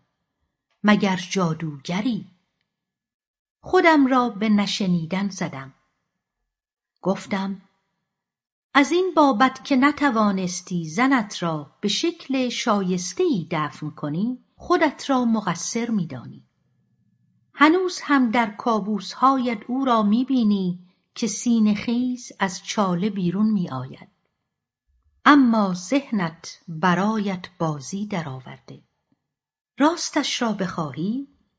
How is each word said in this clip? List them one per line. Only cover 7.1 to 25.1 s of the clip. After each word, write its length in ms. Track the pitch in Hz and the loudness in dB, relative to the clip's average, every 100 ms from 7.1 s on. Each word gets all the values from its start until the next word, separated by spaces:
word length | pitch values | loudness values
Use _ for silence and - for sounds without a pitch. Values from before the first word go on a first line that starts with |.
| 196 - 196 196 190 _ _ _ _ _ _ _ _ _ _ _ | -4 -4 -4 -4 -8 _ _ _ _ _ _ _ _ _ _ _
"از 180 | 269 254 | 2 4
این 200 | 349 370 320 | 2 2 4
بابت 480 | 285 214 262 262 - | 4 4 2 0 -2
که 100 | 269 | 2
نتوانستی 1120 | 277 - 285 220 208 190 180 180 - 180 160 | 2 2 0 2 2 0 -2 -6 -6 -6 -4
زنت 540 | 170 262 269 208 - | 0 2 2 -2 -4
را 320 | 175 156 143 _ | -4 -4 -8 _
به 60 | 202 | -4
شکل 640 | - 339 339 - 262 247 | -2 -4 -6 -4 -2 -2
شایسته‌ای 1000 | 240 247 208 185 180 180 - 370 214 151 | -2 0 0 0 -2 -4 -2 0 0 -2
دفن 380 | 160 147 - 151 | -2 -4 -6 -12
کنی، 560 | - 147 156 226 254 _ - | -8 -6 -2 -4 -4 _ -10
خودت 540 | - 349 311 - - | -2 2 2 -2 -2
را 160 | 262 240 | 0 2
مقصر 640 | 220 196 170 - 233 233 | 0 -2 -4 -4 -6 -2
می‌دانی. 540 | 214 160 123 127 135 _ _ _ _ _ _ _ _ _ _ _ | -2 -4 -8 -14 -18 _ _ _ _ _ _ _ _ _ _ _
هنوز 460 | - 302 359 370 - | 2 4 4 0 -4
هم 280 | - 277 240 | 0 2 2
در 200 | 240 220 | 0 -2
کابوس‌هایت 1080 | 214 247 220 196 208 180 - 262 269 247 226 - | -2 -2 -2 -2 -6 -6 2 2 4 0 -4 -6
او 180 | 254 262 | -2 0
را 180 | 226 | 2
می‌بینی 760 | 208 226 262 262 214 202 180 180 - _ _ - | 4 2 2 2 2 2 0 -4 -10 _ _ -6
که 120 | 226 | -6
سینه 480 | - 247 233 214 208 | -2 0 2 2 2
خیز 560 | - 240 254 247 - - | -2 -2 -2 -4 -8 -4
از 240 | 190 185 | -4 -4
چاله 460 | - - 190 175 214 | -6 -2 0 0 -2
بیرون 420 | 196 175 190 214 | -2 -2 0 0
می‌آید. 580 | 208 175 131 131 - - _ _ _ _ _ _ _ _ _ _ | 0 -2 -6 -10 -14 -20 _ _ _ _ _ _ _ _ _ _